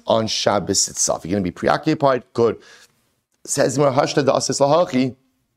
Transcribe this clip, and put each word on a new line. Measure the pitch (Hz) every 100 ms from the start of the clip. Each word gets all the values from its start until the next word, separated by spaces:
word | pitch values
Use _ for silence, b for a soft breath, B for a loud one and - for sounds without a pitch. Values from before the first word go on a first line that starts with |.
| -
on | 113 113
Shabbos | - - 101 92 95 -
itself. | - - -
You're | 80
gonna | 101
be | 87
preoccupied. | - - 151 156 151 139 127 -
Good. | - 117 101 B B B _ _ _ _ _
Says | - - 135 123
Gemara, | 143
"Hashta | 127 147 156 135
da | -
asis | - 127
lahachi." | 139 160 175 127 131 123 _ _ _